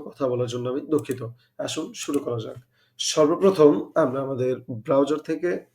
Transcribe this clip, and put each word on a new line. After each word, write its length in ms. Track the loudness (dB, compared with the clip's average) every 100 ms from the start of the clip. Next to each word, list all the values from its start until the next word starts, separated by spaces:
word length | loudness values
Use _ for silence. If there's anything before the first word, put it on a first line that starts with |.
| -4
কথা 180 | -4 -2
বলার 180 | -2 -4
জন্য 120 | -4 -6
আমি 80 | -6 -2
দুঃখিত। 280 | -2 -2 -8 -8 -14 _ -10 -8
আসুন 200 | -6 -10 -10
শুরু 160 | -4 -4 -4
করা 140 | -6 -8
যাক। 120 | -14 _ _ _ -8
সর্বপ্রথম 720 | -2 2 4 6 4 8 6 6 0 0
আমরা 160 | 0 0 -4
আমাদের 280 | -2 -2 -2 -6 -12 0
ব্রাউজার 360 | 2 2 0 -4
থেকে 200 | -4 -4 -6 -10